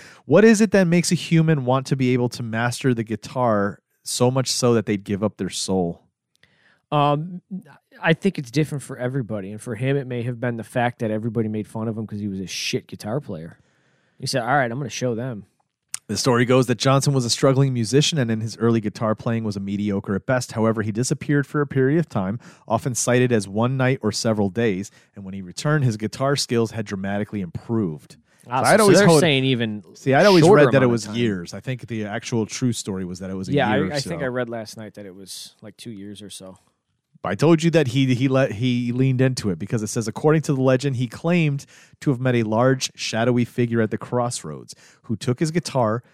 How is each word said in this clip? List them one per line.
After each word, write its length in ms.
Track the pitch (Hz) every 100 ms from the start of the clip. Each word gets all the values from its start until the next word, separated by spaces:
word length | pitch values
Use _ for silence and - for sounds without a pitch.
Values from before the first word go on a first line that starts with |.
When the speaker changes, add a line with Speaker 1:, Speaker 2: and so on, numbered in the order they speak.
| - - -
Speaker 1:
What 180 | 165
is 160 | 226 214
it 120 | 220
that 160 | 202 180
makes 240 | 175 156
a 40 | 180
human 500 | - 165 160 151 123
want 200 | 131 127
to 80 | 135
be 180 | 127
able 160 | 123 120
to 120 | -
master 540 | 117 113 120 - 135 117
the 80 |
guitar 760 | 107 107 - 127 123 104 101 - _ _
so 280 | - - 123
much 180 | 131 123
so 220 | - 123
that 120 | 117 104
they'd 160 | 101
give 200 | 101 98
up 140 | 104 -
their 120 | 92
soul? 500 | - - 95 85 - _ _ _ _ _ _ _ _ _
Speaker 2:
Um, 500 | 151 143 147 175 180 - 190 - - _ 262
I 120 | 180
think 260 | 165 196 -
it's 100 | 123
different 320 | 139 151 143
for 140 | - 127
everybody. 540 | 123 139 113 107 95
And 100 | 107
for 140 | - 107
him, 220 | 127 143
it 100 | 127
may 160 | 123
have 160 | 120 117
been 180 | 123 117
the 60 |
fact 360 | 107 127 120 -
that 120 | 113
everybody 360 | 107 113 110 110
made 200 | 110 101
fun 200 | 113 113
of 100 | 110
him 100 | 107
'cause 120 | 104
he 80 | 104
was 120 | 95
a 80 | 90
shit 400 | - - 123 -
guitar 320 | 92 104 135
player. 400 | 143 85 82 - _ _ _ _ _ _
He 60 | 135
said, 160 | 135
"All 60 | 117 143
right, 160 | 123
I'm 60 | 127
gonna 100 | 127
show 240 | - 123
them." 320 | 110 131 107 98 _ _ _ _ - -
Speaker 1:
The 80 | 101
story 300 | 135 120 120
goes 220 | 127 123
that 100 | 120
Johnson 360 | 135 135 143
was 120 | 135 120
a 40 |
struggling 440 | - 139 131 139
musician 440 | 123 104 135 147 156
and 140 | 117
in 80 | 110
his 160 | 113 98
early 200 | 113 117
guitar 340 | 104 - 110
playing 300 | 107 123 113
was 140 | 110 98
a 20 |
mediocre 560 | 98 101 104 98 104 95
at 100 | -
best. 280 | 127 -
However, 280 | 117 110 110
he 120 | 107
disappeared 520 | 104 131 147 - 143 135
for 140 | 151
a 80 | 143
period 320 | 135 131 165
of 80 | 156
time, 320 | 110 95 117 - - -
often 300 | 110 143 120
cited 380 | - 123 123
as 120 | 117 98
one 260 | 101 120 135
night 240 | 127 131
or 120 | 107
several 360 | - 117 107 101
days. 400 | 101 117 92 101 - _
And 120 | - 95
when 80 |
he 80 | 98
returned, 420 | 90 - 151 151
his 140 | 131 104
guitar 400 | 107 - 135 143
skills 340 | - 117 113
had 140 | 113 104
dramatically 560 | 98 98 101 104 104
improved. 720 | 87 - - 113 95 76 - - _ _ -
Speaker 2:
Ah, 100 | 127
Speaker 1:
So 40 |
Speaker 2:
so, 60 | 123
Speaker 1:
I'd 60 | 196
Speaker 2:
so 60 |
Speaker 1:
always 140 | 208 185
Speaker 2:
they're 80 | 202
Speaker 1:
hol-, 100 | 156
Speaker 2:
saying 240 | 160 135
even 400 | 131 120 113 107 - -
Speaker 1:
see, 180 | 135
I'd 120 | 135 202
always 200 | 180 160
Speaker 2:
shorter 180 | 202
Speaker 1:
read 40 | 139
that 80 | 135
it 20 |
Speaker 2:
amount 60 | 127
of 60 |
Speaker 1:
was 120 | 117 104
Speaker 2:
time. 80 | 113
Speaker 1:
years. 360 | 120 95 85
I 60 | 101
think 260 | 131 123 -
the 180 | 113 104
actual 400 | 113 - 117 104
true 260 | - 127
story 320 | 110 - 95
was 160 | 90 90
that 100 | 95
it 40 | 95
was 140 | 95
a 20 |
Speaker 2:
Yeah, 240 | 139 123 131
Speaker 1:
year 80 |
Speaker 2:
I, 40 | 151
Speaker 1:
or 20 |
Speaker 2:
I 80 | 143
think 220 | - -
Speaker 1:
so. 40 | 131
Speaker 2:
I 40 |
read 180 | 123 120
last 300 | 117 107 113
night 160 | 107
that 120 | 101 101
it 80 |
was, 420 | 92 95 - - _
like, 140 | 110 -
two 160 | 120
years 300 | 104 101 101
or 80 | 101
so. 280 | - 92 92 _ _ _ _ _ _
Speaker 1:
I 100 | -
told 300 | 95 151 165
you 80 | 165
that 180 | 160 135
he, 240 | 131 131
he 140 | 120 135
let, 260 | 131 135
he 380 | 101 127 123 120
leaned 300 | 120 135 127
into 280 | 131 127 107
it 80 | 82
because 240 | 101 120
it 60 | 107
says, 200 | 123 107
according 360 | - 156 156
to 100 | 151
the 80 | 135
legend, 360 | 131 131 139 123
he 100 | 120
claimed 580 | - 165 175 151 139 - - - _
to 120 | 156
have 80 | 123
met 140 | 131 120
a 80 |
large, 480 | 107 110 127 131 - -
shadowy 480 | - 110 120 123
figure 380 | 120 - 120 117
at 80 | 107
the 80 | 110
crossroads 800 | - 123 120 - 78 69 57 - - _
who 120 | - 110
took 220 | - 123
his 100 | 156
guitar, 540 | 165 - 135 110 113 -